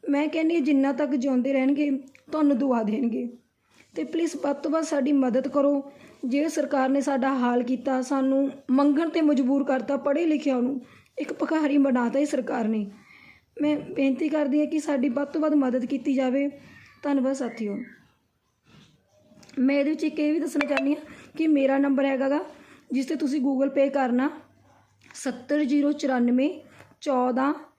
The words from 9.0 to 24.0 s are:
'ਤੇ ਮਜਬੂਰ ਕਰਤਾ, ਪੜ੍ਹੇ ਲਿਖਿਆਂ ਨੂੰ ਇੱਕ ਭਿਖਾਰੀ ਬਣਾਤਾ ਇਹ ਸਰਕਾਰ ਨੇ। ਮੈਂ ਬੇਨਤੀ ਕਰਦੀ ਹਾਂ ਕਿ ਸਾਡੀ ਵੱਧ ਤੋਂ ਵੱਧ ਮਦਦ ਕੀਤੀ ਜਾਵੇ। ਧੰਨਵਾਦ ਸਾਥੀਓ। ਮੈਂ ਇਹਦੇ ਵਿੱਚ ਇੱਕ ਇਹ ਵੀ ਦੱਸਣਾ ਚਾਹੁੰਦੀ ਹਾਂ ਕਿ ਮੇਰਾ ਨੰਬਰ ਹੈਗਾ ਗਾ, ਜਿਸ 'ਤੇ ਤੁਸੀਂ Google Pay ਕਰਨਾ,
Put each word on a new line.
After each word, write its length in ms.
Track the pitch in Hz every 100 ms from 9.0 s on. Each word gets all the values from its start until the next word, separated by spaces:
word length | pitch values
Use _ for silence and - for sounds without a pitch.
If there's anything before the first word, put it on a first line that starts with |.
| 330
'ਤੇ 140 | 330
ਮਜਬੂਰ 420 | 302 269 254 277
ਕਰਤਾ, 340 | 240 262 254 277
ਪੜ੍ਹੇ 280 | 285 285 339
ਲਿਖਿਆਂ 360 | 302 285 254
ਨੂੰ 200 | 247 277 - - _ -
ਇੱਕ 140 | 294
ਭਿਖਾਰੀ 440 | 302 320 320 302 285
ਬਣਾਤਾ 420 | 277 247 233 269
ਇਹ 60 | 294
ਸਰਕਾਰ 420 | 277 214 285 214
ਨੇ। 240 | 220 202 - - - - - _ -
ਮੈਂ 160 | 294 294
ਬੇਨਤੀ 520 | - - 269 254 311
ਕਰਦੀ 300 | 302 285 294
ਹਾਂ 80 | 302
ਕਿ 120 | 311
ਸਾਡੀ 300 | 294 285 277
ਵੱਧ 180 | 240 285
ਤੋਂ 140 | 320
ਵੱਧ 120 | 311
ਮਦਦ 320 | 302 262 247 254
ਕੀਤੀ 280 | 277 277
ਜਾਵੇ। 360 | 262 262 269 285 277 - - - _
ਧੰਨਵਾਦ 300 | 285 277 254
ਸਾਥੀਓ। 440 | 269 240 - 208 196 - - _ _ _ _ _ _ _ - - _ _ _ _ - - -
ਮੈਂ 200 | 254 285
ਇਹਦੇ 100 | 285
ਵਿੱਚ 140 | 311
ਇੱਕ 160 | 311 311
ਇਹ 140 | 302
ਵੀ 60 | 311
ਦੱਸਣਾ 280 | 277 294 285
ਚਾਹੁੰਦੀ 280 | 269 277 302
ਹਾਂ 60 | - - - -
ਕਿ 100 | 320
ਮੇਰਾ 300 | 285 269 269
ਨੰਬਰ 280 | 285 269 277
ਹੈਗਾ 240 | 269 269
ਗਾ, 100 | 294 - - - - _
ਜਿਸ 140 | 254 262
'ਤੇ 100 | 320
ਤੁਸੀਂ 260 | 294 294
Google 280 | 262 262 277
Pay 220 | 277 277
ਕਰਨਾ, 380 | 277